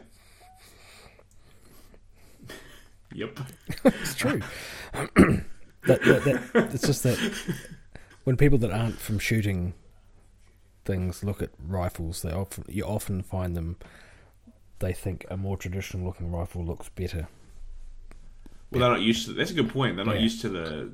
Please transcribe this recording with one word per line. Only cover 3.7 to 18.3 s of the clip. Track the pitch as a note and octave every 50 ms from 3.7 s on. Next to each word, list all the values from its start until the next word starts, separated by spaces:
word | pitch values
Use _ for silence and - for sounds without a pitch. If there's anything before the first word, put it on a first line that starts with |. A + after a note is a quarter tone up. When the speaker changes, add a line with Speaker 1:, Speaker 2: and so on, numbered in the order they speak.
| - - -
Speaker 2:
It's | C4 - - - - -
true. | - - C4+ C#4+ - - - - - - - - - - - -
<clears throat> | - - - - - - - - - - - - - - - - - -
That, | - - - -
that, | A2+ C3+ B2+ -
that, | C#3 B2+ - - - - A#3 A3 - -
it's | B2+ -
just | - C3+ - -
that | B2+ A2+ - A#2 G2+ - - - - - - - - - - - - - - - - - - -
when | C3+ C3
people | - C#3+ C#3+ C#3+ A#2
that | A#2 G#2+
aren't | - A2 A#2 A2+ G2+ -
from | - - G#2+ G2
shooting | - - A#2 A2 G2+ G2+ G2 F2+ F2 F2+ - - - - - - - - - - - - - - - - - - - - - - -
things | - G2 F#2 F#2 F2+ E2+ - G2+
look | G2+ G2 -
at | F2 - - -
rifles, | C2 D#2+ F#2+ F#2 F2 F2+ - - E2+ D#2+ D#2+ -
they | - E2+
often, | E2 F2+ G2 - - - - -
you | - G#2 -
often | F2+ G#2 G#2+ - - G2+ F#2+
find | F#2+ - - F#2+ F#2 F2+ E2+
them, | E2+ E2 E2 F2 - - - - - - - - - - - - - _ - - - - - - -
they | G2+ F#2 F2+
think | - - G2 F2+ - - -
a | -
more | F#2+ G2 G2 G2
traditional | F#2 - F#2 F#2 G2 F#2 - - F#2 F2+
looking | F#2 F2+ - F2+ F2
rifle | F2 E2+ F2 - - F2+ E2+
looks | D#2+ - - -
better. | - - - F2+ - - E2 D#2+ - - - - - - - - - - - - - - - - - - - - -